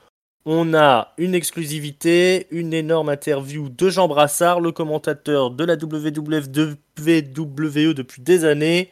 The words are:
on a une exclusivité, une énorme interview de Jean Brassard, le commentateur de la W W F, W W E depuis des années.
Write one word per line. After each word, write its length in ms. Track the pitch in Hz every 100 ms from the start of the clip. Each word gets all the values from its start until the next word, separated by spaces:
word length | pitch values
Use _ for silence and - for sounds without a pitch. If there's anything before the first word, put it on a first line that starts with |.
| _ _ _ _
on 300 | 156 160 165
a 400 | 160 147 120 - -
une 160 | 180
exclusivité, 1120 | 180 160 - 151 151 147 143 165 175 180 185 -
une 220 | 165 165
énorme 340 | 160 156 165 151
interview 600 | 143 - 139 139 151 143
de 200 | 120 185
Jean 200 | 180 175
Brassard, 520 | 147 147 - 170 175
le 120 | 170
commentateur 760 | 160 160 151 156 147 - 143 123
de 140 | 123
la 120 | 170 160
W 340 | 156 156 151
W 300 | 151 151 156
F, 60 | 139
W 720 | 135 156 147 _ - 151 165
W 640 | 143 131 156 135 156 143 156
E 80 |
depuis 280 | 143 123 -
des 220 | 127 180
années. 460 | 160 147 156 175 185